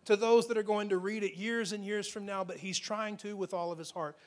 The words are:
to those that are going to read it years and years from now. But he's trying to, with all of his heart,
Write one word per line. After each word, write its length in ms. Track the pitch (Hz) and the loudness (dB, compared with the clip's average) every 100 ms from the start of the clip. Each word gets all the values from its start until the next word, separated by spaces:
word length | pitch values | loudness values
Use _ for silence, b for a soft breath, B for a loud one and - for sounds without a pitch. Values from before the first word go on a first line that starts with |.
| - | 4
to 100 | 208 | 4
those 320 | 226 233 233 | 8 6 6
that 100 | 220 | 2
are 60 | |
going 260 | 208 208 208 | 2 2 2
to 80 | 190 | 0
read 260 | 185 214 | 0 -2
it 120 | 196 170 | -2 -2
years 380 | 220 233 202 | -2 -2 -2
and 100 | 208 | -4
years 240 | 196 208 202 | -4 -4 -4
from 180 | 220 202 | -8 -6
now. 180 | 196 | -4
But 140 | 180 - | -4 -6
he's 220 | 190 180 | -4 -4
trying 380 | - 214 214 208 | -2 -4 -4 -6
to, 180 | 208 208 | -8 -6
with 180 | 180 | -4
all 180 | 185 170 | -2 -4
of 60 | 165 | -4
his 140 | 160 | -8
heart, 260 | 180 151 151 | -6 -6 -8